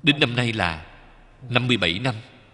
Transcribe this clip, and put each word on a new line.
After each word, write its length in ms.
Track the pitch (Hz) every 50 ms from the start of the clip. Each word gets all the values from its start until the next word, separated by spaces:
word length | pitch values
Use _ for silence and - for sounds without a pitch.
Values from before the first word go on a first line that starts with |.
| -
Đến 160 | 156 143 147
năm 160 | 151 120 120
nay 180 | 120 123 117 110
là 320 | 110 95 85 80 78 82 - - - - - - - - - - _ 131 123
năm 180 | 120 123 127
mươi 100 | 123 123
bảy 220 | 104 95 85 85 101
năm. 160 | 120 131 117 110 - - - - - -